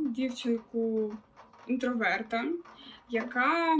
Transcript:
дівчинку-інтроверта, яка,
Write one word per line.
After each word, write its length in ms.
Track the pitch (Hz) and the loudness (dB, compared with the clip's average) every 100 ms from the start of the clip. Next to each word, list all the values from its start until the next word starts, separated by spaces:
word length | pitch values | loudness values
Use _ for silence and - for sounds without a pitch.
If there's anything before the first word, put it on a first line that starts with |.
| 285 | -2
дівчинку-інтроверта, 2250 | 233 262 240 247 226 - 233 226 220 214 214 - - - - - 254 254 240 196 196 220 233 269 339 - - - - - | 0 -2 -2 0 -2 -2 -2 0 0 -2 -4 -14 -20 -20 -12 -4 -2 0 0 0 0 -2 -2 -2 -4 -8 -20 -20 -20 -4
яка, 680 | 233 240 247 269 339 330 | -4 0 2 4 4 4